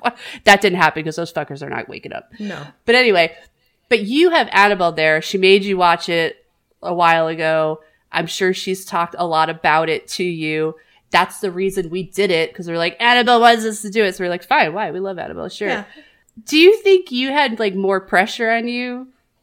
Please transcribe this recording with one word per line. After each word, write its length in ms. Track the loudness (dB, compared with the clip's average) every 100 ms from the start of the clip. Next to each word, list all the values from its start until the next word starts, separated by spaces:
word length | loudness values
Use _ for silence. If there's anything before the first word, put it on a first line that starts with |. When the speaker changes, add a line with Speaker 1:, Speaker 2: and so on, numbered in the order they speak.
| -6 -6 -14 -2 4
Speaker 1:
That 160 | 4
didn't 180 | 4 4
happen 240 | 2 2
'cause 120 | -6 -6
those 160 | -8
fuckers 300 | -8 -8 -10
are 80 | -10
not 180 | -10 -10
waking 260 | -14 -14
up. 180 | -14 -14 -14
Speaker 2:
No. 260 | -12 -12 -16 _ 0
Speaker 1:
But 100 | 4
anyway, 400 | 4 4 2 -2 -20 _ _ _ -2
but 140 | -2
you 300 | 0 2 4
have 180 | 4 2
Annabelle 420 | 4 4 4 0
there. 280 | 2 2 2
She 160 | 0 2
made 260 | 4 4
you 140 | 2 0
watch 320 | 2 2 0
it 340 | -2 -2 -6 _ _ _ _
a 120 | -6
while 340 | 0 2 2 0
ago. 540 | -2 -2 0 -2 -4 _ _ _
I'm 160 | -6 -6
sure 240 | -2 -2
she's 300 | -2 -6 -8
talked 320 | -6 -6 -6 -6
a 80 | -2
lot 220 | 0 0
about 400 | -2 0 2 0
it 180 | -4 -6
to 140 | -6
you. 520 | -6 -4 -4 -4 -4 -8 _ _ _
That's 280 | 0 0 -4
the 120 | -8
reason 380 | -4 -4 -4 -6
we 120 | -8
did 280 | -6 -2 0
it, 220 | 0 -2
'cause 140 | -6 -8
we're 100 | -4
like, 180 | -4 0
"Annabelle 420 | 2 2 4 4
wants 220 | 6 4 -2
us 160 | -6
to 80 | -4
do 120 | -2
it." 120 | 0 -2
So 80 |
we're 60 | -6
like, 140 | -6
"Fine, 300 | -2 0 0
why? 160 | -2 -6
We 80 | -6
love 200 | -8 -8
Annabelle, 300 | -10 -10 -12
sure." 180 | -8 -6
Speaker 2:
Yeah. 160 | -6 -10 -20 -20 _ _ -20 -2
Speaker 1:
Do 120 | 6
you 200 | 6 6
think 300 | 4 2 2
you 180 | -4 -2
had, 300 | 0 0 0
like, 160 | -4 -2
more 240 | 0 -2
pressure 480 | 0 0 0 -2 -2
on 180 | -2 -2
you 400 | -6 -6 -10 -14 _ _ _